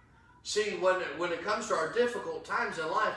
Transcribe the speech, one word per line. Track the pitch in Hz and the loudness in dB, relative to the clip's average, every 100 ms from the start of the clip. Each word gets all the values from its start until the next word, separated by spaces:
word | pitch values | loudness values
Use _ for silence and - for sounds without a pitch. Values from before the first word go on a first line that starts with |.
| - - - - | -20 -20 -20 -14
See, | - 208 208 180 | -4 -2 0 2
when | 185 180 | 4 4
it, | 160 151 | 0 -2
when | 175 | -2
it | 165 | -2
comes | 196 220 233 | 0 -2 0
to | |
our | 165 156 | 0 2
difficult | 220 240 196 165 - | 2 2 0 -4 -6
times | - 220 208 165 | -2 -2 -2 -2
in | 160 | -2
life, | 185 185 | 0 0